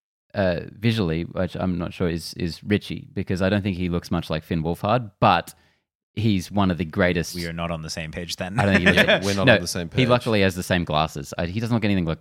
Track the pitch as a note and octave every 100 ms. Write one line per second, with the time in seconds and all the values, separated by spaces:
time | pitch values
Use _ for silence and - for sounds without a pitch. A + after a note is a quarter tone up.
0 | _ _ _ G2 F#2+ E2+ - - A#2 A2+
1 | F2+ D#2+ E2+ - F2+ - F#2 F2 E2+ -
2 | F2+ E2+ - - F2+ D#2 G2+ G2+ - E2+
3 | - - F#2 F#2 F#2+ G2+ G2+ F2 F2+ E2+
4 | - F2 - D#2+ - F2 D#2 E2+ G2+ B2
5 | A2 - A2+ E2+ - - _ _ _ _
6 | _ - A2 F#2+ E2 G2 F#2+ E2 E2 G2
7 | F2+ E2+ E2 F2 E2+ E2 E2+ E2 D#2+ -
8 | D#2+ E2+ E2+ - F#2 G2+ G2+ F#2+ F2+ -
9 | E3+ G3 G2 G2 F#2+ G#2 F2 F#2+ E2+ B2
10 | B2 B2 B2 G#2+ F#2+ F#2 F2 F2+ E2 D2+
11 | D#2 D#2 C#2 - E2+ G2+ A2+ A#2 G#2 F#2+
12 | E2 D#2